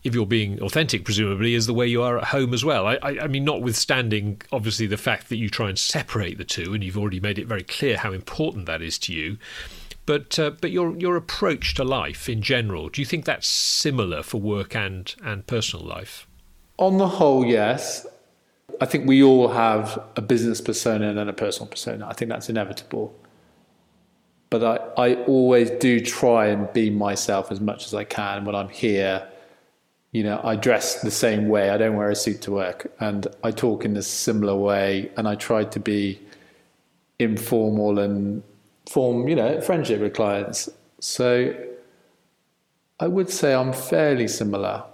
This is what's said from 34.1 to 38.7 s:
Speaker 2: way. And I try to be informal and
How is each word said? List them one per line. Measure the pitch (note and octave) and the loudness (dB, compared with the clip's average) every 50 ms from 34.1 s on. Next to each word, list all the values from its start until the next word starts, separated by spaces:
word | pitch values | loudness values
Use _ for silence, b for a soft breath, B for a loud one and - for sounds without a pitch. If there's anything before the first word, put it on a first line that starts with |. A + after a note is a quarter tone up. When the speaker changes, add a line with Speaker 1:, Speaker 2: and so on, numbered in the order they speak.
| - - - - A2+ G#2+ G#2 G2+ G2 | -4 -4 -2 0 2 2 2 2 2
Speaker 2:
way. | G2 G2+ G2+ G2+ G2 G2 G2 G2 G2 G2+ - - | 2 2 2 4 4 2 2 0 0 -2 -4 -6
And | - A2 G#2+ | -2 -2 -2
I | G#2 | -2
try | G#2 - - A#2 A2 G#2+ | -2 0 0 2 2 2
to | G#2 - - | 0 -4 -6
be | G2+ - G#2 G#2 G2+ G2 F#2+ - B B B B B B B B B B B B B _ _ _ _ _ _ _ | -2 -2 0 0 0 -2 -4 -6 B B B B B B B B B B B B B _ _ _ _ _ _ _
informal | A#2+ A2+ G#2+ G#2 G#2+ - B2+ A2+ A2 G#2+ G#2+ G#2+ G#2 G#2 G#2 G2+ | 0 0 0 -2 -2 0 2 2 2 2 2 2 2 2 2 2
and | G2+ G2+ G2+ G2+ G2+ G2+ G#2 G#2 - - - _ _ _ | 2 2 0 0 -2 -2 -4 -6 -10 -14 -20 _ _ _